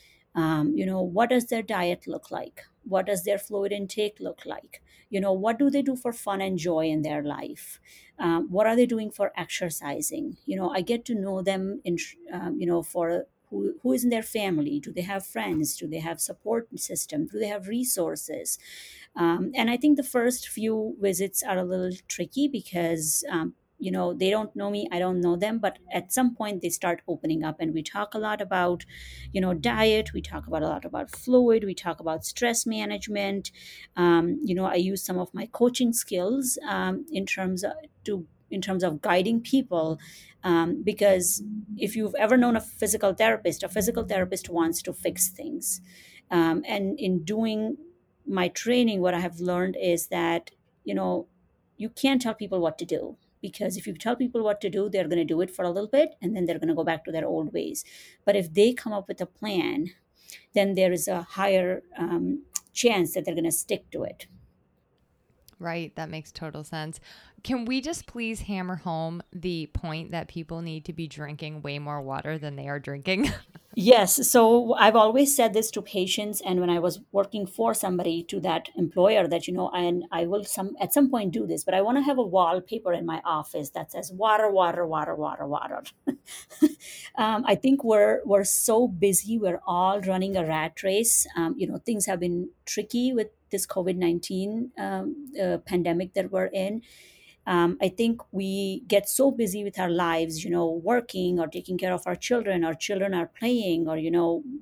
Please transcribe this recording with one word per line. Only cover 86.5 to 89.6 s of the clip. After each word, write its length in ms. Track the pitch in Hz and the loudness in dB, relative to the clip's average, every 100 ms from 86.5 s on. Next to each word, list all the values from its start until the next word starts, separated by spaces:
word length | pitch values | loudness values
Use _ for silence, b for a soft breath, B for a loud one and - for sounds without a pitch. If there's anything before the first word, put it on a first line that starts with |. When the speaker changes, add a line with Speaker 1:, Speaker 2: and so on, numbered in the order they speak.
| B 302 B B B B - | B 2 B B B B -2
Speaker 1:
Um, 280 | 220 214 254 | 0 2 2
I 80 | |
think 300 | 196 269 277 | 2 4 4
we're, 380 | 226 214 214 220 | 6 6 6 4
we're 200 | 196 196 | 4 2
so 440 | - - - 226 247 | 4 0 2 4 4
busy. 500 | 175 196 180 202 226 | 2 2 2 0 0
We're 220 | 190 170 | 0 -2